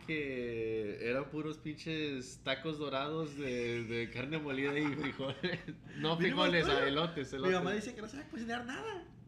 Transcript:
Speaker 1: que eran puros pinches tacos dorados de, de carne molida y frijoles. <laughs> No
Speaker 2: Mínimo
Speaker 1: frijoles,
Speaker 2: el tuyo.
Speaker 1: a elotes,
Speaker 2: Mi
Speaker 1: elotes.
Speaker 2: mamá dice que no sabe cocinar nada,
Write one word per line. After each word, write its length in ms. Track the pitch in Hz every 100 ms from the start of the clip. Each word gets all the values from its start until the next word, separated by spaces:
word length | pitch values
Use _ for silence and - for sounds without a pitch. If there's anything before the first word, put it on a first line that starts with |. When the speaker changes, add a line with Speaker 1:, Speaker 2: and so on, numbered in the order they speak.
| -
Speaker 1:
que 1000 | 156 139 127 120 117 110 110 104 87 117
eran 160 | 131 139
puros 280 | 151 156 147
pinches 840 | 156 151 165 156 147 135 123 -
tacos 360 | 135 135 160 151
dorados 580 | 147 135 147 160 151 139
de, 480 | 135 123 120 117
de 260 | 110 117 113
carne 280 | 120 135 160
molida 400 | 147 135 139 143
y 80 | 151
frijoles. 500 | 139 139 - 135 127
<laughs> 600 | 180 170 - - - 143
No 180 | 156 170
Speaker 2:
Mínimo 260 | 185 185
Speaker 1:
frijoles, 200 | 180 170 139
Speaker 2:
el 40 |
tuyo. 80 | 135
Speaker 1:
a 100 | 139
elotes, 440 | 143 165 156 127
Speaker 2:
Mi 60 | 135
Speaker 1:
elotes. 160 | 180 185
Speaker 2:
mamá 160 | 175
dice 220 | 214 247
que 60 | 233
no 80 | 214
sabe 160 | 277 311
cocinar 340 | 247 226 240
nada, 400 | 240 330 440 381 330 -